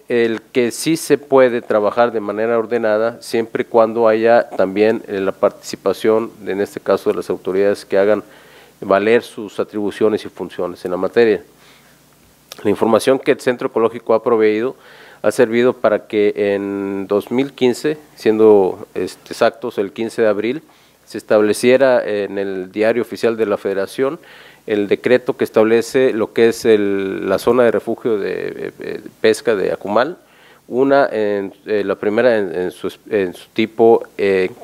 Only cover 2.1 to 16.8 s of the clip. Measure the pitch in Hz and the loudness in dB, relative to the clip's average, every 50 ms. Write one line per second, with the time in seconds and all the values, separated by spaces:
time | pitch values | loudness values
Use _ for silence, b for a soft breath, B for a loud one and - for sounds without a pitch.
2.1 | 110 110 101 104 101 107 113 117 120 117 110 104 120 117 113 107 107 107 113 117 | 0 -4 -6 -4 -4 -4 -2 0 0 -2 -2 -2 -4 -2 0 0 0 0 0 -2
3.1 | 120 117 - - - 113 113 113 - 123 117 - - 113 113 113 110 117 113 110 | -4 -8 -10 -4 -2 -2 -2 -2 -4 -6 -6 2 4 4 4 4 2 2 2 2
4.1 | 110 110 113 117 117 117 - - - - 95 95 95 104 107 110 117 - - - | 4 4 4 4 4 4 2 -2 -2 -2 -2 -2 2 2 2 2 2 -2 -4 -8
5.1 | 101 95 98 95 - - 104 98 - - - - - - - 101 95 - - 110 | -6 -4 -4 -4 -2 0 -2 -2 -2 -4 -14 -14 -14 -4 -4 -4 -4 0 0 0
6.1 | 110 110 113 - - - 98 95 95 98 101 - - - - 98 95 92 - 107 | 0 0 -2 -6 -12 -14 -10 -8 -4 -4 -4 -6 -6 -8 -2 0 0 0 0 -2
7.1 | 95 90 - - 92 - - 95 92 98 101 101 101 - - - 101 95 101 107 | -4 -4 -4 -6 -8 -6 -6 -4 -2 0 0 0 0 -2 -6 -2 0 2 2 2
8.1 | 107 101 - B B B B B B B B B B - - 98 95 98 104 110 | 2 0 -4 B B B B B B B B B B -12 -2 0 0 2 2 2
9.1 | 117 117 - - - 123 104 95 - - 95 - - 107 104 95 - - 113 107 | 2 2 0 -4 -14 -14 -14 -12 -8 -8 -8 -6 -6 -6 -4 -4 -2 0 0 0
10.1 | 107 95 - 95 - - 92 85 - - 90 90 87 - - 92 90 92 95 90 | 0 -2 -6 -10 -12 -12 -12 -12 -8 -8 -8 -8 -8 -10 -8 -6 -4 -4 -4 0
11.1 | - 120 117 110 101 87 - _ b b b b b b b b b b b b | 2 2 4 4 2 -2 -4 _ b b b b b b b b b b b b
12.1 | _ _ _ _ _ _ _ _ - - - 107 98 - 110 113 110 101 - 127 | _ _ _ _ _ _ _ _ -18 -6 -2 -2 0 0 2 2 2 2 2 2
13.1 | 135 135 - 151 127 - - 131 123 120 135 127 - 117 113 110 117 120 - - | 0 0 0 -2 -2 0 0 -4 -4 -2 -6 -4 -2 0 0 0 -2 -4 -2 0
14.1 | 113 110 - 123 117 110 110 107 107 110 117 131 - B B B B B B B | 0 0 2 0 2 2 2 2 2 0 -4 -4 -8 B B B B B B B
15.1 | B B - 107 - - 123 110 117 120 123 127 120 - - 107 104 92 - - | B B -4 -2 2 2 0 2 2 2 2 2 0 0 0 0 0 0 -4 -4
16.1 | 113 104 104 104 - 101 104 101 101 101 101 98 101 98 | -2 0 0 0 0 0 -2 -2 -2 -2 -4 -6 -6 -6